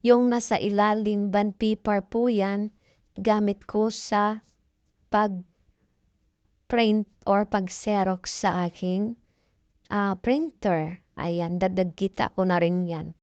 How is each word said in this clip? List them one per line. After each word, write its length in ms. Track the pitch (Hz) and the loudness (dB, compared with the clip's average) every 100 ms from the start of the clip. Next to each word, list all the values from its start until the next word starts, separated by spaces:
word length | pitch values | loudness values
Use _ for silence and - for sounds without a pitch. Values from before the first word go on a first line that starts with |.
Yung 300 | 233 240 247 | 6 6 4
nasa 240 | 240 - 220 | 0 0 -2
ilalim, 720 | 202 202 208 214 214 208 202 | 0 2 2 2 0 -2 0
band 300 | 202 214 196 | 0 0 0
paper 420 | 220 214 - 202 | -2 0 0 -2
po 300 | 196 226 247 | -2 -2 0
yan, 400 | 214 196 202 214 _ _ _ _ - | 2 0 -2 -6 _ _ _ _ -4
gamit 460 | 196 214 208 202 - | 0 2 0 -2 -4
ko 220 | 214 220 | -2 -2
sa 480 | 220 - 208 208 220 _ _ _ _ _ _ _ | -4 -2 0 0 -2 _ _ _ _ _ _ _
pag-print 1900 | 208 208 185 180 _ _ _ _ _ _ _ _ _ _ _ _ 240 220 214 202 _ - | 2 2 -2 -12 _ _ _ _ _ _ _ _ _ _ _ _ 2 2 2 -2 _ 0
or 160 | 202 208 | 0 2
pag-xerox 960 | 208 185 - - 208 190 185 - - | -2 -4 -6 -2 0 0 -2 -8 -4
sa 240 | 196 175 175 | -2 0 -4
aking, 480 | - 180 185 208 233 _ _ _ _ _ _ _ | -4 -4 -2 -4 -6 _ _ _ _ _ _ _
ah, 240 | 208 202 185 | -2 -2 -2
printer. 800 | - 277 320 _ 202 170 156 180 _ - | 0 0 -2 _ 0 0 -2 -8 _ -8
Ayan, 400 | 170 170 170 180 | -4 -2 -2 0
dadagkita 720 | 190 185 185 - 190 - - | 0 0 -2 -2 -4 -2 -4
ko 160 | - 185 | 0 2
na 80 | 175 | 4
rin 320 | 170 180 180 | 2 2 -2
yan. 240 | 165 156 - | -6 -10 -14